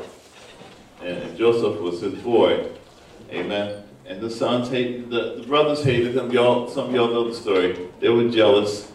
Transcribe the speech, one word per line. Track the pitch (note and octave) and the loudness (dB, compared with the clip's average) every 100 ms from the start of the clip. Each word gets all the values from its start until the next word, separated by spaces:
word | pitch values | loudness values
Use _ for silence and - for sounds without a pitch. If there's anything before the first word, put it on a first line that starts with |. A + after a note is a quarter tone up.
| - - - - - - - - - - | -12 -18 -20 -20 -20 -20 -20 -20 -20 -14
and, | F2+ F2 | -10 -8
and | E2 F2 | -8 0
Joseph | A#2 A#2 G#2 - | 2 2 0 -2
was | F2 F2 | -4 -4
his | G2+ F2+ | -6 -6
boy. | - A#2 - - - - - - - - - | 0 4 4 2 -4 -10 -20 -20 -20 -20 -14
Amen. | - - G#2 G#2 - - - - | -8 -6 -4 -6 -8 -14 -20 -16
And | - | -10
the | A2+ | -8
sons | A2+ B2 B2 A#2+ | -4 -2 -2 -2
hated, | B2+ A#2+ A#2+ A#2 | -2 -4 -6 -6
the, | A#2 - B2 | -4 -4 -8
the | A#2 | -2
brothers | D3 D3 C#3+ | 2 2 2
hated | C3+ A#2+ A#2+ B2+ | 0 2 0 0
him. | A#2 | 0
Y'all, | A#2+ B2 A#2+ - | 2 4 2 0
some | C#3 B2 | -6 -2
of | |
y'all | B2 A#2 | 2 2
know | A#2 A2+ | 2 -2
the | |
story. | - G#2 F#2 F2+ - - - | -4 0 2 2 -2 -10 -2
They | A2+ | 2
were | A#2+ A#2 | 4 4
jealous, | A2 G#2 G2+ G2+ - - | 4 6 6 2 -4 -10